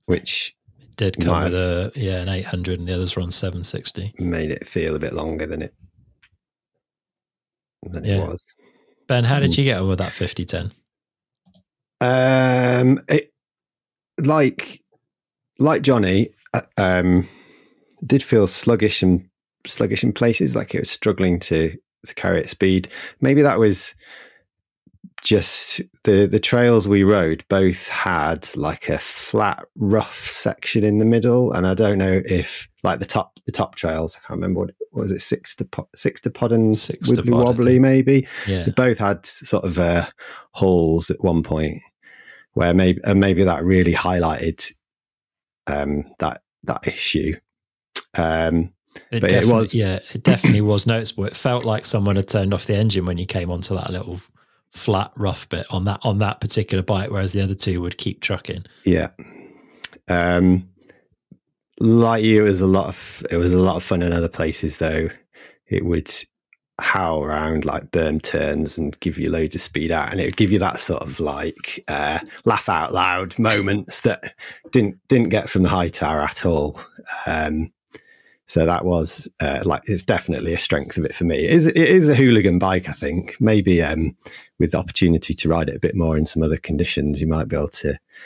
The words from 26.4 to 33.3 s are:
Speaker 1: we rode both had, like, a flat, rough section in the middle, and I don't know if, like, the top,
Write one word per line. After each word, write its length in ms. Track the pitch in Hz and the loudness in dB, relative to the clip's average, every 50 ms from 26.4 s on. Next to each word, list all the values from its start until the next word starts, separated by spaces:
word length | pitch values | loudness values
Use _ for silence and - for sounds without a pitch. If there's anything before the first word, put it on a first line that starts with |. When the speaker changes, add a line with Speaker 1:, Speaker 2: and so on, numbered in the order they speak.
| - - - 120 123 120 117 110 92 101 | 0 2 2 4 4 6 4 4 4 4
Speaker 1:
we 160 | 101 98 98 | 4 4 6
rode 400 | 98 104 98 85 80 80 80 - _ | 4 4 4 2 0 -2 -4 -2 _
both 380 | 98 95 95 92 90 - - - | 0 2 4 2 2 0 -6 -8
had, 600 | - - - 95 90 80 76 80 82 78 - - - | -6 -4 -4 -2 -2 0 0 -2 -2 -4 -6 -8 -6
like, 340 | - 73 78 82 - - - | -6 -6 -6 -6 -6 -6 -6
a 100 | 76 - | -6 -4
flat, 640 | - - - - - - - 110 107 98 - - - - _ | -4 -6 -6 -6 -6 -2 -2 0 0 0 -2 -4 -10 -16 _
rough 440 | - 110 98 107 - - - - - - | -4 0 0 2 0 0 -2 -8 -10 -6
section 600 | - - - - - - - - - - 117 101 | -4 -2 0 0 -2 -4 -4 -8 -2 0 2 2
in 160 | 107 104 107 | 2 2 4
the 60 | 110 | 4
middle, 460 | 113 117 117 101 120 117 123 127 - | 4 4 4 4 4 4 4 2 2
and 140 | - - 90 | 0 0 0
I 80 | 92 92 | 0 2
don't 240 | 92 110 101 104 95 | 2 2 2 2 2
know 240 | 95 95 92 92 - | 2 2 2 0 0
if, 420 | - 92 85 78 - - - - - _ _ - | 0 -2 -2 -2 -4 -8 -10 -12 -14 _ _ -4
like, 160 | 92 85 62 | -4 -2 -2
the 60 | 190 | -4
top, 340 | - - 107 - - | -4 -4 -4 -4 -6